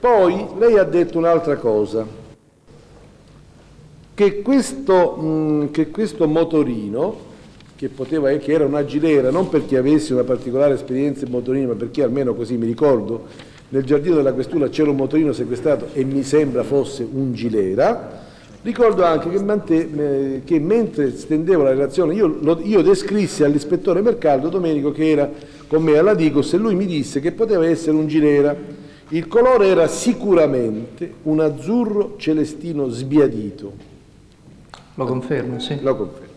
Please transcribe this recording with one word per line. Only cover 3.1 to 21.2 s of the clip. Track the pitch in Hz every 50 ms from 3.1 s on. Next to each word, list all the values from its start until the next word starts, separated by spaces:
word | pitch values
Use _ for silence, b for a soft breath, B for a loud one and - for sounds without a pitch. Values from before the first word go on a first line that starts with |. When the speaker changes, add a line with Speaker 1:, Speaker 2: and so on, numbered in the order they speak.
| - _ _ - - - - - - - - - - - - - - - - - -
Speaker 1:
che | - 202 196 196 202
questo, | 202 247 277 277 - - 269 269 277 185 185 180 175 - - -
mm, | 160 156 156 156 156 156 151 151 147 139
che | - 160 156 151
questo | - 202 220 202 - - 170
motorino, | 151 156 165 165 165 165 156 147 127 123 110 104 101 104 120 156 202 220 - B B B B B B B B B - -
che | - 143 127
poteva, | - - 131 131 156 160 143 135
che | 147 147 147 143
era | 151 160 151
una | 135 139 147 143
gilera, | 139 127 151 151 165 151 139 127 127
non | 143 175 190 -
perché | - 151 120 107 135
avessi | 127 127 139 151 151 147 -
una | 127 123 123
particolare | 127 127 120 127 131 120 135 143 147 139
esperienza | 120 - - 127 131 143 147 135 - -
in | 127
motorino, | 123 123 120 127 131 139 135 123
ma | 117
perché | 98 117 113 - 147
almeno | 139 120 120 139 139 123 113
così | - 120 107 127
mi | 117 113
ricordo, | 113 117 - 156 147 135 113 101 98 117 113 B B B B B B B B B -
nel | 131 135 135
giardino | 127 151 143 143 180 170
della | 151 139 135 123
questura | 123 127 - - 165 143 123
c'era | - - 156 147
un | 139
motorino | 135 135 127 147 156 160 147
sequestrato | - - 123 113 123 113 - 156 143 127 - - -
e | 147 131
mi | 135 135 139
sembra | 131 - 143 151 151 139 123 127
fosse | - - 139 143 127 - - - 120 113
un | 135 131 135 131
gilera, | 120 107 113 117 107 107 98 95 95 120 143 196 240 - B B B B B B B B B B B B
ricordo | - 220 233 - 247 226 202 185 180
anche | 170 160 151 - 170
che | 175 202
mante-, | 202 202 214 208 202 - 170 160 160 - 151 147 147 143 139 139 139 135 135
eh, | 131 131
che | - 175 156
mentre | 147 165 214 233 226 180 - - 147 131 120
stendevo | -